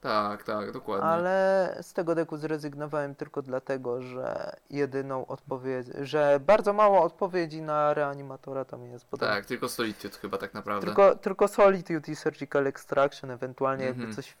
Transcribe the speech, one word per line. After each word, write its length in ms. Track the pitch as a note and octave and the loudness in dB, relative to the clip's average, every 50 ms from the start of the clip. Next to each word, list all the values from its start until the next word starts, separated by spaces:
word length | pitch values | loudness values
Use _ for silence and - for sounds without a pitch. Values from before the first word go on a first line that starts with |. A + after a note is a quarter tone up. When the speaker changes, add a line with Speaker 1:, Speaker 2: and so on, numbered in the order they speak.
Speaker 1:
Tak, 420 | - C3+ A2+ G#2+ G#2 G#2 G#2 G2+ - | -4 0 2 2 2 0 -2 -6 -6
tak, 300 | - G#2+ G#2+ G2+ G2+ G#2+ | -4 -4 -4 -4 -6 -8
dokładnie. 340 | B2+ - A2 G#2 G2 - D#3+ | -8 -6 -4 -2 0 2 2
Speaker 2:
Ale 680 | E3 E3+ F3 F3+ F#3+ F#3+ F#3+ F#3+ F#3+ F#3+ F#3 - - - F3+ | 2 2 2 2 2 2 4 4 4 2 2 0 -2 -6 -12
z 100 | - - | -8 -6
tego 220 | - F3+ D#3+ E3+ | -2 0 0 2
deku 220 | D#3+ E3 D#3+ D#3+ | 0 0 -2 -4
zrezygnowałem 800 | D3+ D3+ D#3 D#3+ D3+ D3 D3 C#3 C#3+ D3+ D3 D#3 D3+ C#3+ C#3+ C#3 | -6 -4 -4 -4 -4 -4 -6 -8 -8 -8 -4 -4 -4 -4 -4 -6
tylko 280 | - D3+ D3 - D3 C3+ | -10 -12 -10 -8 -8 -6
dlatego, 600 | C3+ B2+ C3 - - C#3 C3+ B2+ A#2+ A#2+ B2+ B2+ | -4 -4 -4 -4 -4 -4 -4 -4 -4 -4 -4 -6
że 540 | B2+ B2+ B2+ C3 A#2+ - - - - - - _ - | -8 -8 -8 -6 -6 -6 -6 -6 -8 -12 -14 _ -8
jedyną 560 | - C#3+ C#3+ C3 B2+ C3+ C3+ C3+ C3+ C3 - | -4 -2 -2 -2 -2 -4 -4 -4 -6 -6 -6
odpowiedź, 600 | - C3+ - _ C#3+ C#3+ B2+ B2+ C3 C3 B2+ B2 B2 - - | -8 -10 -12 _ -8 -8 -6 -4 -4 -4 -4 -6 -8 -8 -8
że 400 | C#3+ C3 C#3+ D3+ D3 C#3+ C#3+ C#3+ C#3 | -6 -2 2 4 4 6 4 4 6
bardzo 260 | D3+ G3+ A3 F#3+ G3 G3+ | 6 6 6 6 4 4
mało 300 | G#3 G#3+ G#3 G3 F#3+ E3 | 6 6 6 8 6 6
odpowiedzi 600 | E3+ - - G#3 F#3 F3 F3+ E3+ D#3 D3+ D#3+ D#3+ | 4 2 -2 -4 -2 0 -2 -2 -4 -6 -8 -6
na 320 | D#3 D3+ D3+ D3 D3 D3 | -2 0 2 2 2 2
reanimatora 680 | D3 D3 C#3+ C#3+ C#3+ C#3 C3+ C3+ C3+ - C#3 C3+ C3+ C3 | 2 0 -2 -4 -6 -10 -12 -14 -14 -12 -10 -8 -8 -8
tam 220 | - - B2 B2 | -8 -10 -14 -14
jest, 200 | A#2+ A#2+ A#2+ - _ | -16 -16 -18 -14 _
bo 60 | - | -8
tam 120 | - - A2+ | -4 -2 -2
Speaker 1:
Tak, 180 | G#2 G2+ G2+ | -2 -2 -4
tylko 220 | - B2+ A#2 C3 B2 | -4 -6 -4 -4 -4
Solitude 500 | - - A#2 A2 G#2 - - G2+ - - | -4 -2 -2 -4 -4 -6 -10 -14 -12 -12
chyba 200 | - G2 G2+ G2 | -8 -8 -6 -6
tak 160 | - G2+ - | -8 -8 -10
naprawdę. 320 | G#2 G2+ G#2 G#2 G2+ G2 | -10 -8 -6 -4 -4 -4
Speaker 2:
Tylko, 300 | - - G3+ G3 F#3+ - | 0 4 6 6 6 6
tylko 320 | - - G#3 F#3+ - G#3 G3 | 4 0 -4 0 2 2 2
Solitude 640 | - - G#3 G3 G3 F#3 E3 - E3+ D#3 D3 - D#3 | 6 6 6 6 6 4 0 -4 -6 -6 -4 -6 -8
i 40 | |
Surgical 500 | - - D#3+ D3 - C#3+ - - D3 C#3 | -6 -4 -4 -4 -4 -6 -2 0 0 0
Extraction, 640 | C#3 C3+ - - - - C#3 C#3 D3 - - - C3+ | 0 -2 -6 -8 -2 2 2 2 2 0 -4 -12 -12
ewentualnie 540 | B2+ A#2+ B2+ B2+ B2+ - C3+ C3+ C3+ C3 C3 | -10 -8 -8 -10 -6 -2 -2 -2 0 -2 -2
jakby 160 | C3 B2+ B2 A#2+ | -4 -4 -6 -8
Speaker 1:
Mhm. 140 | A2+ G#2+ | -10 -10
Speaker 2:
coś 120 | G#2 C3+ - | -10 -12 -14
w 80 | - _ | -16 _